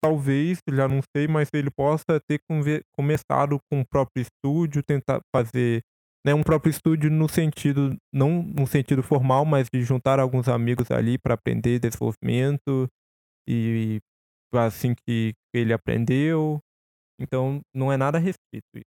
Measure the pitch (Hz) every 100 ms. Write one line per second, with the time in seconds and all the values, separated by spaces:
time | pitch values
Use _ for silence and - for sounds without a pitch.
0 | 156 156 139 135 156 180 - 135 135 139
1 | 135 143 147 156 147 151 139 - 139 156
2 | - 160 _ 147 _ 160 147 151 - -
3 | 143 151 - 135 143 143 _ 143 131 143
4 | 131 - 120 _ 139 151 165 147 - 143
5 | - - - 131 113 127 123 117 - _
6 | _ _ 143 147 156 160 165 151 - 160
7 | 151 156 156 - 160 - 147 139 139 -
8 | _ 139 139 175 170 143 135 147 131 135
9 | 131 147 131 131 151 143 127 131 120 127
10 | 135 135 131 127 123 120 117 123 120 123
11 | 117 123 - 120 - 117 117 120 117 -
12 | 117 110 120 120 135 143 - 135 127 _
13 | _ _ _ _ - 117 113 113 110 107
14 | - _ _ _ _ 123 117 - 127 120
15 | - 117 110 107 _ 123 113 113 - 113
16 | 117 131 151 165 156 151 _ _ _ _
17 | _ _ 131 131 131 143 - 131 131 139
18 | 135 156 170 185 _ 113 - 120 -